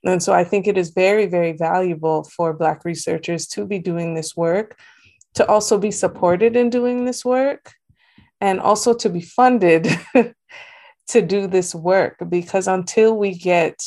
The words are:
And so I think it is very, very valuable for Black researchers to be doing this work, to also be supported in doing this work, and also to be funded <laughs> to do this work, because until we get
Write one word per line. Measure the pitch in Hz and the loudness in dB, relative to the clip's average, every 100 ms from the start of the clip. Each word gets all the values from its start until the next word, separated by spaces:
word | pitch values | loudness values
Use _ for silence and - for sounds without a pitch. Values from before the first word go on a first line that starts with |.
| 190 | 0
And | 185 | 0
so | 180 | 2
I | 180 | 2
think | 175 208 190 | 2 0 0
it | 190 | -2
is | 175 | -2
very, | 175 185 214 202 | 0 2 2 0
very | 175 170 | 0 -2
valuable | 160 165 180 185 160 160 156 | -2 -2 0 -2 -2 -2 -2
for | 151 - 165 | -4 -4 -4
Black | 156 160 160 175 | 0 -2 -2 -6
researchers | 170 - 165 165 170 - | -8 -6 -6 -4 -6 -6
to | - 202 | -8 -6
be | 196 | -6
doing | 175 170 170 | -4 -4 -4
this | 160 156 - | -6 -8 -4
work, | 170 180 220 - - _ _ _ _ | -2 -2 -4 -14 -20 _ _ _ _
to | - - | -2 2
also | 214 208 202 | 2 2 0
be | 202 | 0
supported | 185 180 - 180 180 226 233 | -2 -4 0 0 4 2 2
in | 240 | 0
doing | 240 247 247 247 | 0 -2 -2 -4
this | 247 247 | -4 -2
work, | 254 269 285 - _ _ _ _ _ _ _ | 0 0 -4 -14 _ _ _ _ _ _ _
and | 196 190 | -2 0
also | - 208 - | 2 2 2
to | 233 220 | 0 0
be | 175 | -4
funded | 175 - 254 247 180 165 165 175 - | -6 2 4 6 4 4 4 -2 0
<laughs> | 262 233 _ _ - - - - _ - | 2 2 _ _ -20 -20 -20 -20 _ 0
to | 240 | 0
do | 170 196 196 | 2 -2 0
this | 185 180 | -2 -2
work, | 170 165 190 151 - 175 | -6 0 2 2 -4 -4
because | 175 175 196 185 | -4 -2 -4 0
until | 185 180 - 220 220 | -2 -2 2 2 2
we | 202 | -2
get | 180 180 175 160 - | -4 0 0 0 -4